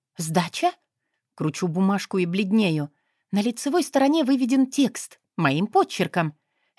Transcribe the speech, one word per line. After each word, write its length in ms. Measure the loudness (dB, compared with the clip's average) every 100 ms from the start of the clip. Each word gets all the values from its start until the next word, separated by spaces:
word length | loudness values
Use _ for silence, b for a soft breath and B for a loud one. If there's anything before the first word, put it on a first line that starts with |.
| _ -10
«Сдача?» 560 | -2 -2 -2 -2 -2 -2 _ _ _ _ _
Кручу 340 | -6 -6 -2 -2
бумажку 500 | 0 0 0 -4 -4
и 80 | -2
бледнею. 640 | -2 0 2 2 0 -4 _ _ _ -4
На 100 | -2
лицевой 420 | -2 -2 -2 -2
стороне 420 | 0 2 2 2 2
выведен 420 | 0 2 2 2
текст 520 | 2 0 -2 -16 _ _ 0
моим 280 | 0 2 2
почерком. 680 | 2 0 -2 -4 -2 -4 -6 _ _ _